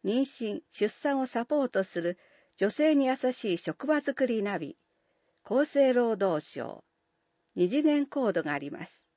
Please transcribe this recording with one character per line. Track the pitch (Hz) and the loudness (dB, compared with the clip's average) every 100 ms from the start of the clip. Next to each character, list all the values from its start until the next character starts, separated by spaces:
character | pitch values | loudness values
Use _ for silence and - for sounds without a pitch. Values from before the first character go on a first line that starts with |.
妊 | 196 240 | 0 0
娠、 | 269 - 220 202 _ | -2 -4 -6 -6 _
出 | - 208 | -2 -2
産 | - 285 277 | -2 -2 -2
を | |
サ | 262 233 | -2 -4
ポ | 233 294 | 0 0
ー | 262 | 0
ト | 196 | -2
す | 190 175 | -2 -2
る | 170 180 _ _ _ - | -4 -4 _ _ _ -2
女 | 196 | -2
性 | - 311 | 2 4
に | 285 262 | 4 2
優 | |
し | 262 254 247 220 | 0 -2 -2 -4
い | 175 | -4
職 | - - 269 | -4 -6 0
場 | 294 | 0
づ | - | 0
く | 269 254 | -2 -2
り | 226 | 0
ナ | 202 185 | -2 -4
ビ、 | 143 - _ _ _ _ _ _ | -8 -14 _ _ _ _ _ _
厚 | - 247 | -2 0
生 | 294 285 269 | 2 4 4
労 | 247 233 208 | 4 2 2
働 | 190 151 | 0 0
省、 | - 139 113 98 _ _ _ _ _ _ _ | -4 -10 -10 -10 _ _ _ _ _ _ _
二 | - 180 | -2 2
次 | 269 | 4
元 | 302 294 | 4 2
コ | 285 285 240 | 0 0 0
ー | |
ド | 170 | 0
が | 151 | -2
あ | 143 | -6
り | 143 | -6
ま | - | -12
す。 | - - _ | -14 -18 _